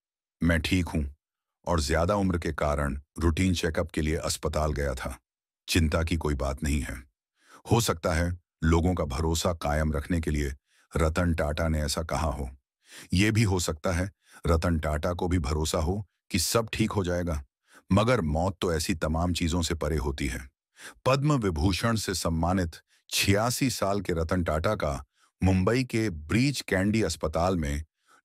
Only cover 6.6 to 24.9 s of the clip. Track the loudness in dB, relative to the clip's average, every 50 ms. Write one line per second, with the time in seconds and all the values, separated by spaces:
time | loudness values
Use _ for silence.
6.6 | -2 0 0 0 -2 -4 -8 -12 -14 _ _ _ _ _ _ _ _ _ -20 -12
7.6 | -2 2 2 2 2 2 -2 0 0 0 2 2 2 0 -2 -6 _ _ _ 0
8.6 | 2 4 4 4 4 2 0 0 -2 -4 -2 -2 0 0 0 0 0 -2 -2 -2
9.6 | -2 -2 0 0 0 0 -2 -4 -2 -2 -2 -2 0 0 -2 -2 -2 -4 -6 -10
10.6 | _ _ _ _ _ _ -2 0 2 2 2 2 2 2 2 0 0 -2 0 0
11.6 | 0 0 0 0 0 -2 -2 -4 -4 -2 -2 -2 -2 -2 -2 -4 -8 -10 -10 -16
12.6 | _ _ _ _ _ -20 -20 -16 -6 -2 2 2 4 4 4 2 2 2 2 0
13.6 | 0 -2 -4 -2 -2 -2 0 0 -2 -4 -8 _ _ _ -18 -6 0 2 2 4
14.6 | 4 2 0 0 0 -2 -2 -2 -2 -2 -2 -2 -2 0 0 0 0 0 -2 -2
15.6 | -2 -2 0 -2 0 0 -2 -4 -6 _ _ _ _ -4 -2 -2 0 2 0 0
16.6 | 0 -2 -2 -2 -2 0 0 -2 -2 0 -2 -2 -2 -2 -4 -6 -6 _ _ _
17.6 | _ _ -20 -12 _ 2 2 4 4 4 2 2 2 0 0 0 0 -2 -2 -2
18.6 | -2 0 0 0 0 -2 -2 -2 -2 -2 0 0 0 0 0 0 0 0 0 0
19.6 | 0 -2 -2 -2 -2 -2 -2 0 -2 -2 -4 -4 -4 -4 -6 -8 -12 -14 _ _
20.6 | _ _ _ -20 -20 -20 -14 _ 0 0 2 2 2 0 0 2 0 0 0 2
21.6 | 2 2 2 2 0 0 0 0 -2 -4 -4 -2 -2 -2 0 0 2 2 2 0
22.6 | 0 -2 -6 -12 _ _ _ _ _ -6 -2 0 2 4 4 4 2 0 0 0
23.6 | 0 -2 0 0 -2 0 0 -2 -2 -2 -2 -2 0 0 0 0 0 0 0 0
24.6 | 0 0 0 0 -2 -4